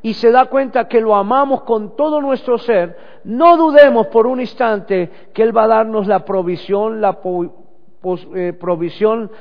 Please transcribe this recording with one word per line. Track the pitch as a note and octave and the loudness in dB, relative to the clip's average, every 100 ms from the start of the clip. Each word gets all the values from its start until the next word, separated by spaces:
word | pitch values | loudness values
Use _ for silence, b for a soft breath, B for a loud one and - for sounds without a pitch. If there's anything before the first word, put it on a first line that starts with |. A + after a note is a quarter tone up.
y | A3 | -8
se | G3+ A#3 | 0 4
da | B3+ B3+ | 4 4
cuenta | C4 C4+ B3 A3+ | 0 -2 -4 0
que | A#3 | 0
lo | A3 G#3 | 2 2
amamos | G3 C4 C#4 C4 | 2 0 0 -2
con | - A3 G#3 G#3+ | -2 -4 -4 -4
todo | D4+ D4+ | -2 -2
nuestro | C#4 C4 - A#3 | -2 -4 -2 -4
ser, | A#3+ G3+ F3 B B B | 0 0 -2 B B B
no | F#3 A#3 E4+ E4+ | -10 2 4 6
dudemos | D#4+ D4 C#4+ A#3 A3 | 4 6 6 4 2
por | A#3 A#3 | 2 2
un | B3+ | -2
instante | B3 - A#3 G#3 E3+ F#3+ E3+ B B | -6 -4 -2 -2 -2 -4 -4 B B
que | - | -2
Él | A3+ A3 | 0 2
va | |
a | A3 | 2
darnos | A3 A3 A3 G3 | 2 0 -2 0
la | F#3+ | -2
provisión, | - F#3+ F3 F3 - G3+ G#3+ A3 | -2 -4 -4 -6 -4 -2 -2 -2
la | G3+ G3 | -2 -2
po-, | F#3 F3+ F3 - - - - - | -6 -6 -6 -10 -20 -20 -20 -12
pos-, | F#3 F3 C#3 F3+ | -8 -8 -8 -8
eh, | F3 | -6
provisión, | F3 F3 E3+ E3+ - G#3+ A3+ G#3 B | -6 -4 -4 -4 -2 0 0 -6 B